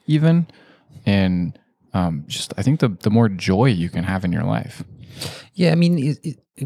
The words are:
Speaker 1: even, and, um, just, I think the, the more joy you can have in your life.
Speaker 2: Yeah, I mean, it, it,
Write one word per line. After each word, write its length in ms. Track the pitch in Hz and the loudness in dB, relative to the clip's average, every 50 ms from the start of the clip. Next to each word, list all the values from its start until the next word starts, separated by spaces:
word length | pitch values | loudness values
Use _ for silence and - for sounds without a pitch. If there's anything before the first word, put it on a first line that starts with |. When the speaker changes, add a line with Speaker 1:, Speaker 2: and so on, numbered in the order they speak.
| _ | _
Speaker 1:
even, 400 | - 151 151 156 165 165 170 165 - - _ _ _ _ _ _ _ - - - | -2 0 2 4 4 4 2 0 -2 -6 _ _ _ _ _ _ _ -20 -6 -2
and, 520 | 104 101 98 95 92 90 90 87 82 - _ _ _ _ _ _ _ - | 0 2 2 2 2 2 0 -2 -4 -6 _ _ _ _ _ _ _ -2
um, 300 | 95 90 85 82 71 73 | 0 0 0 -2 -4 -8
just, 260 | - - - - - - | -10 -10 -10 -10 -8 -8
I 40 | - | -2
think 180 | 98 127 147 160 | 0 0 2 2
the, 100 | 143 120 | 0 -2
the 200 | 92 - - 107 | -2 -2 -2 2
more 180 | 107 117 117 | 4 4 4
joy 380 | 107 98 87 - - 95 98 123 | 2 0 -2 -2 0 2 4 4
you 240 | 139 107 87 82 85 | 2 2 0 -2 -4
can 160 | - 85 90 | -4 -4 -2
have 180 | - 95 92 90 | -2 -2 -2 -2
in 80 | 87 | -2
your 120 | 85 78 85 | -2 -2 -2
life. 400 | 95 107 113 - - - - - - - - - - - - - - - - - _ _ | -2 -2 -4 -6 -8 -12 -16 -16 -16 -20 -20 -20 -20 -16 -14 -14 -12 -14 -16 -20 _ _
Speaker 2:
Yeah, 200 | - 180 165 160 | 0 0 2 2
I 20 | |
mean, 240 | 170 170 170 175 160 | 4 2 2 2 0
it, 180 | 127 151 139 - - | 0 -2 -4 -4 -8
it, 140 | 160 - - _ _ _ - 143 | -10 -12 -12 _ _ _ -12 -4